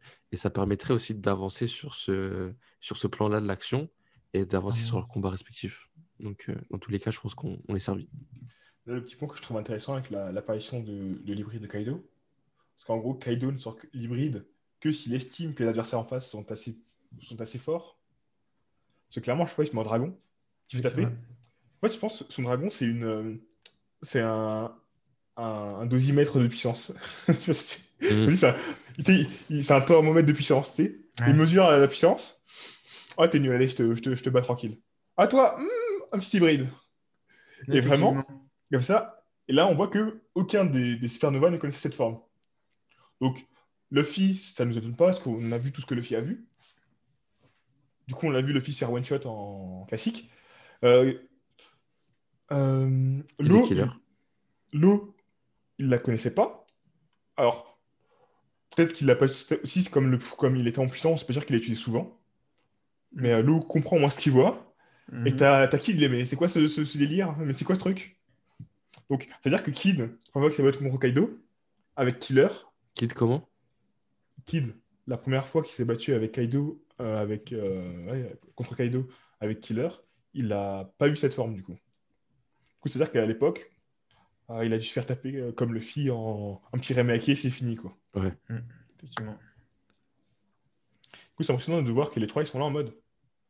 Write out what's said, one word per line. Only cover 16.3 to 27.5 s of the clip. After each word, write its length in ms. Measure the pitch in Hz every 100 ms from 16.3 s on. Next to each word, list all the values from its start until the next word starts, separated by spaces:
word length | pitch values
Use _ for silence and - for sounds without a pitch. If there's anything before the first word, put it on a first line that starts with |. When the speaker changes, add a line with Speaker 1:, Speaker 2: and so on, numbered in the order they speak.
| 107 104
Speaker 3:
assez, 260 | 110 - 113 _ _ _ 117
sont 180 | - 113
assez 180 | 113 127
forts. 400 | 156 165 - _ _ _ _ _ _ _ _ _ _ _ _
Parce 80 | -
que 40 |
clairement, 240 | 143 135 165
je 60 |
sais 40 | -
pas, 80 |
il 40 | 151
se 60 |
met 60 | 113
en 20 |
dragon, 340 | 107 117 147 185 _ _ _ _ -
il 40 | 127
fait 0 |
Speaker 2:
Oui, 60 |
c'est 60 | 120
Speaker 3:
taper. 160 | 135 -
Speaker 2:
vrai. 80 | - - - - _ _ -
Speaker 3:
En 40 | 220
fait, 60 |
je 60 | 220
pense 240 | 214 -
que 100 | -
son 80 | -
dragon, 260 | 123 123 190
c'est 160 | - 123
une, 180 | 117
euh, 320 | 113 110 110 110 _ _ - _ _ _
c'est 200 | - 131
un, 520 | 113 110 110 110 113 - _ _ _ _ _ -
un, 60 |
un 420 | 117 107 104 101 117
dosimètre 540 | 127 135 143 143 139
de 80 | 120
puissance. 440 | - 123 120 - - -
<laughs> 180 | - -
Je 60 |
sais 120 | 160
pas 80 | -